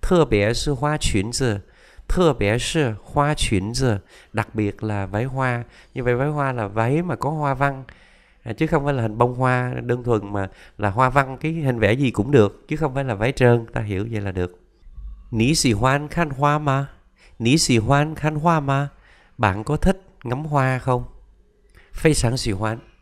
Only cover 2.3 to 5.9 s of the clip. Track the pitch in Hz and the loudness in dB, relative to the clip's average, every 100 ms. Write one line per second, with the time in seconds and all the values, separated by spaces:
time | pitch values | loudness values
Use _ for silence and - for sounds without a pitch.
2.3 | 123 104 113 117 165 139 107 - - 143 | 2 0 0 -2 -2 -2 -4 -6 -2 0
3.3 | 151 - 98 98 120 135 101 - - - | 0 0 0 -2 -2 0 0 -4 -20 -10
4.3 | - 107 107 104 98 110 104 98 101 127 | -8 -6 -2 -4 -4 -6 -4 -4 -4 -4
5.3 | 131 131 120 117 - - | -2 -2 -2 -6 -18 -14